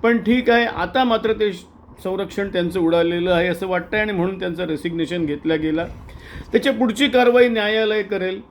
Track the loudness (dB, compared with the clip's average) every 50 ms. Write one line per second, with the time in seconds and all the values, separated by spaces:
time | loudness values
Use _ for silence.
0 | 2 2 2 2 2 2 2 2 4 4 4 4 2 0 -2 -4 -6 -2 0 0
1 | 2 2 2 0 0 -2 0 0 0 -2 -2 -6 -14 -20 -20 -20 -20 -20 -20 -10
2 | -6 -6 -4 -4 -4 -6 -4 -6 -6 -2 -2 -2 -2 0 0 0 0 2 2 2
3 | 2 2 0 0 0 2 2 2 2 0 -2 -4 -4 -2 -2 -4 -4 -2 -2 -2
4 | 0 0 0 -2 -2 -2 -2 -4 -6 -6 -4 -4 -4 -4 -4 -4 -4 -6 -2 -2
5 | -4 -2 -2 -4 -2 -4 -4 -4 -2 -2 0 0 0 -2 -2 -2 -4 -6 -10 -16
6 | -18 -18 -20 -20 -20 -16 -16 -16 -14 -2 -2 0 2 2 0 2 0 0 2 2
7 | 0 2 4 4 4 6 6 6 6 6 4 0 0 0 0 0 0 0 0 -2
8 | -2 -2 -4 -4 -2 -4 -6 -8 -12 -16